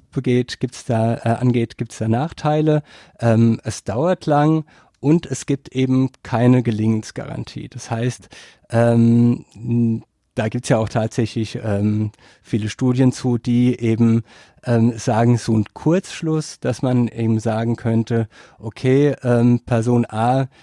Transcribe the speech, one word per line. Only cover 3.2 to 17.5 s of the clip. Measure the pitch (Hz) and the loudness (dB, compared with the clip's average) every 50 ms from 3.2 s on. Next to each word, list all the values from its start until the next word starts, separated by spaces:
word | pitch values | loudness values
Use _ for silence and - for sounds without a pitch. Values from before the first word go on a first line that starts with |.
| 120 117 113 110 117 117 113 - - | 0 2 4 4 4 4 2 0 -4
es | 113 - - - | -10 -10 -10 -8
dauert | - 95 117 151 180 185 - - | -6 -4 -2 0 0 -2 -2 0
lang | 160 147 147 147 156 160 160 151 _ _ _ _ _ _ - | 0 2 2 4 2 2 0 -2 _ _ _ _ _ _ -4
und | - 139 160 170 - | 0 2 2 2 0
es | - 131 - - | -2 -10 -8 -4
gibt | - 139 135 - - | -4 -4 -4 -4 -8
eben | - 127 131 131 127 131 131 131 _ _ - | -4 -2 0 2 2 0 0 -2 _ _ -10
keine | - 120 113 123 123 127 127 117 | -4 -2 2 4 4 4 4 2
Gelingensgarantie. | 117 110 104 110 110 110 110 110 - - - - - - 117 110 - - - - 113 | 0 -2 0 0 0 0 -2 -4 -8 -12 -12 -12 -10 -10 -10 -12 -12 -12 -14 -14 -14
Das | - 123 - - | -16 -14 -10 -8
heißt, | - 113 120 127 - - - - - - - - _ _ _ - | -6 -4 -4 -4 -6 -6 -14 -20 -20 -20 -20 -20 _ _ _ -2
ähm, | 117 117 117 117 117 117 117 117 117 117 120 120 120 - - _ - 101 117 120 117 120 117 113 113 110 - _ _ _ _ _ - | 0 2 4 4 4 6 6 6 6 4 4 4 2 0 -6 _ -20 -12 -6 -4 -2 0 0 0 -2 -4 -6 _ _ _ _ _ -6
da | - 110 110 | -4 -4 -4
gibt's | - 123 - - | -4 -6 -2 0
ja | 139 110 | 0 0
auch | 113 104 | 0 -2
tatsächlich, | - 117 110 110 - - 117 107 - 117 110 - - 123 - | -2 -4 -4 -2 -2 -2 -4 -2 -2 -6 -6 -6 -8 -8 -6
ähm, | 110 101 101 104 107 107 107 107 107 - _ _ - _ _ | -4 -2 0 0 0 0 0 -2 -4 -6 _ _ -20 _ _
viele | _ - - 107 107 107 | _ -4 -4 -4 -4 -4
Studien | - - 131 127 123 127 131 127 | -4 -2 0 0 2 4 2 2
zu, | - - - 127 120 | 2 0 -2 -2 -2
die | 117 - 127 120 120 123 123 117 - | -2 -2 0 2 2 2 2 0 0
eben, | 117 113 113 110 117 117 113 113 110 _ - - - _ _ _ - | 0 -2 2 2 4 2 2 2 -2 _ -16 -20 -20 _ _ _ -4
ähm, | 127 120 117 113 120 113 | 0 2 2 2 2 0
sagen, | 110 - 139 110 110 120 120 120 | -2 -4 -2 0 2 4 2 2
so | 110 - - 110 | 2 0 0 0
ein | 110 101 - - | 0 0 -2 -6
Kurzschluss, | - - 156 165 190 - - - - 170 160 156 156 151 - - - | -4 -2 0 0 0 -2 -6 -12 -8 -4 -2 -2 -2 -4 -6 -12 -8
dass | - 127 117 - | -6 -6 -4 -2
man | - 131 127 123 120 | -2 0 2 2 0
eben | 110 - 117 117 113 113 110 | 0 -2 -2 0 0 0 0
sagen | - 117 | 0 -2